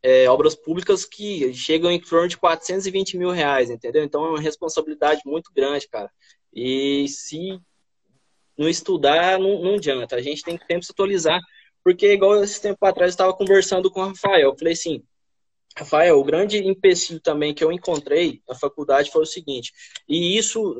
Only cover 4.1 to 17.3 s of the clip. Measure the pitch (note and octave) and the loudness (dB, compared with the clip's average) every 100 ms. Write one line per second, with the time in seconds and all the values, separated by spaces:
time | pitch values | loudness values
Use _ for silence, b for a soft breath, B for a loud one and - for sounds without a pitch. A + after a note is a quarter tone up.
4.1 | D3+ D#3+ D#3 D#3 D3+ E3 D#3+ D#3 D3+ D3 | -4 -4 -4 -4 -6 -6 -6 -6 -2 0
5.1 | D3+ C#3 D#3 - - C3+ C#3+ - A2 G2+ | 0 -2 -8 -4 -2 -2 -2 -6 -12 -12
6.1 | _ b b _ - B2 C3 C#3 C#3 C#3 | _ b b _ -10 -4 -2 -2 -2 -2
7.1 | C#3 - D#3 F#3 F#3+ _ _ _ _ _ | -6 -14 -12 -10 -12 _ _ _ _ _
8.1 | _ _ _ _ - D3+ E3 - F3+ D3 | _ _ _ _ -4 -2 -2 -2 0 2
9.1 | D#3+ F3 F#3 F#3+ G3+ F3 G3+ D3+ C3 A#2 | 4 2 2 0 0 0 -2 -2 -4 -4
10.1 | B2 C3+ D3 - E3+ _ E3+ F3 - G3 | -6 -6 -10 -10 -12 _ -6 -6 -4 -2
11.1 | G3 D#3+ F3 F3 b b _ F3+ F3+ G3+ | 0 0 0 -4 b b _ 0 4 4
12.1 | G3+ G3 G#3 G3+ - G#3 G3 G3 F#3 F3+ | 6 6 4 2 -4 -6 0 0 2 0
13.1 | F3+ F#3+ F#3 F#3+ G3 F#3 F#3+ F#3+ F#3+ F#3+ | 2 0 0 4 4 4 0 -2 -2 -8
14.1 | F#3+ G3+ F#3+ C#3 - D#3+ E3 E3+ C#3+ _ | -4 2 4 4 2 -4 -4 -6 -8 _
15.1 | _ _ _ _ _ _ - D3+ D3+ F3 | _ _ _ _ _ _ -18 -2 2 6
16.1 | D3 C3+ D#3 G3+ G#3 F#3+ F#3+ G3 F3 - | 6 4 0 0 -2 -2 0 0 0 -2
17.1 | E3 - | -4 -4